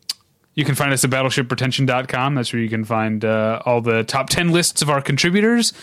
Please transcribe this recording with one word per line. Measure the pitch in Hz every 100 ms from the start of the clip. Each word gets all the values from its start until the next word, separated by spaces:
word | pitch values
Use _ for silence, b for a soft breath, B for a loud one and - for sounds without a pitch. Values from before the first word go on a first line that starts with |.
| - - _ _ _
you | 151 143
can | 135
find | 139
us | 131
at | 131
battleship | 131 131 139 120
retention | 120 127 131 131
dot | 127 131
com. | 127 135 139
That's | 117
where | 117
you | 113
can | 110
find, | 107 110 110 110
uh, | 110 110 110 113 127
all | 120
the | 117 113
top | 110 139 135
ten | 180 175
lists | 170 170 -
of | 151
our | 139
contributors. | 139 135 175 202 220 233 220 B